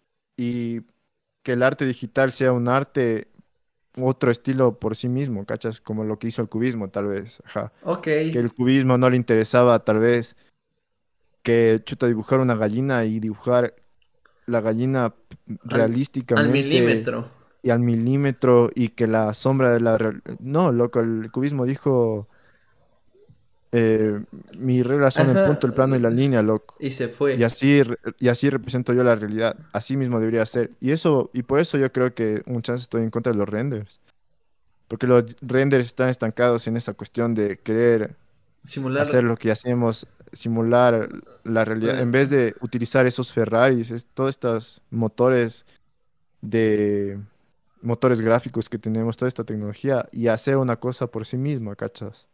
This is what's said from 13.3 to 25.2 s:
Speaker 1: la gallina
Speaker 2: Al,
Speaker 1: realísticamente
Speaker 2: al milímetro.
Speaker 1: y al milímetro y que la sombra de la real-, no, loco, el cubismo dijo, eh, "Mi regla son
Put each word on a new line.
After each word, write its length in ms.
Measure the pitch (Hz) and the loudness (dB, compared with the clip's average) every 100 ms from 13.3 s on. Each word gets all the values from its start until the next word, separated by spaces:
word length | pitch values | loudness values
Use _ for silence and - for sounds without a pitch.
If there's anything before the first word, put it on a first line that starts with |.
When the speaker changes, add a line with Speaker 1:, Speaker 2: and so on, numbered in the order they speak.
| 101 123 123 120 - _ _ _ _ _ _ - | -6 0 2 2 -4 _ _ _ _ _ _ -4
Speaker 1:
la 140 | 117 | -2
gallina 460 | 110 113 127 135 117 | 0 -2 0 0 -2
Speaker 2:
Al, 80 | - _ - - 107 | -4 _ -20 -16 -14
Speaker 1:
realísticamente 840 | 120 117 113 120 143 139 120 113 117 127 | -4 0 0 0 -4 -6 -2 2 2 2
Speaker 2:
al 60 | |
milímetro. 640 | 135 131 117 113 117 117 120 - _ _ | 2 2 2 0 -2 -6 -10 -16 _ _
Speaker 1:
y 80 | 123 | 0
al 100 | 117 | 2
milímetro 880 | 120 117 117 139 143 127 127 123 120 | 2 0 0 0 0 0 4 6 4
y 140 | - 117 | 0 -4
que 160 | - 113 | -2 0
la 260 | 110 107 | 2 0
sombra 380 | 107 131 135 127 | -2 -2 2 2
de 80 | 120 | 2
la 160 | 117 113 | 2 2
real-, 260 | 110 - - - | 0 -6 -12 -14
no, 300 | 123 151 180 | -4 0 2
loco, 300 | 120 120 123 | 2 0 0
el 300 | 117 110 110 | -2 -2 -6
cubismo 320 | 131 139 143 | -4 -4 -2
dijo, 600 | 127 135 147 127 117 107 104 _ _ _ _ _ _ _ _ _ _ _ _ _ _ | -4 -2 0 2 2 -2 -8 _ _ _ _ _ _ _ _ _ _ _ _ _ _
eh, 480 | 120 113 110 107 104 110 - - - | 0 2 2 2 -2 -8 -16 -20 -8
"Mi 240 | 127 123 | 0 0
regla 280 | 120 143 139 | 2 2 2
son 200 | 143 | 4